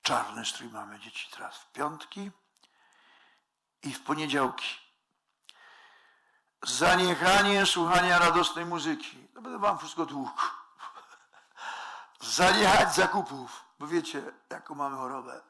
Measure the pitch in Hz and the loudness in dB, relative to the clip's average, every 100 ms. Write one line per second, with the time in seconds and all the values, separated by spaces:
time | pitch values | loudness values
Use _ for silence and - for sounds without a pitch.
0 | - 127 117 110 110 - 120 87 95 104 | 0 0 -2 -6 -8 -8 -12 -12 -14 -16
1 | 113 - - - - - - - 147 156 | -16 -14 -14 -14 -16 -16 -20 -6 -6 -6
2 | - - 202 - _ _ _ _ _ _ | -14 -12 -12 -14 _ _ _ _ _ _
3 | _ _ _ _ _ _ _ _ 143 127 | _ _ _ _ _ _ _ _ -12 -12
4 | - 151 156 143 131 - - - _ _ | -6 -4 0 0 0 -2 -8 -10 _ _
5 | _ _ _ _ _ - - - - _ | _ _ _ _ _ -20 -20 -20 -20 _
6 | _ _ _ _ _ _ - - 170 180 | _ _ _ _ _ _ -6 2 4 6
7 | 185 175 180 196 202 202 190 180 170 180 | 4 4 6 6 6 4 2 2 2 4
8 | 175 175 175 170 175 165 170 170 156 156 | 6 6 6 4 2 -2 -6 -4 -2 -4
9 | - - - - 233 240 202 175 156 - | -6 -16 -20 -20 -14 -2 0 0 -6 -6
10 | 156 143 127 - - - - _ - - | -6 -4 -8 -2 -4 -4 -18 _ -18 -18
11 | - - _ _ _ - - - - - | -20 -20 _ _ _ -16 -12 -12 -12 -14
12 | - _ - - 180 202 208 208 - - | -18 _ -6 2 4 6 6 6 4 4
13 | 185 180 - 139 120 - - _ 147 170 | 2 2 -4 -8 -12 -16 -20 _ -2 -2
14 | 156 143 143 - _ - - 143 143 135 | -2 -8 -10 -16 _ -16 -14 -6 -6 -4
15 | 127 135 123 135 - | -8 -8 -12 -18 -20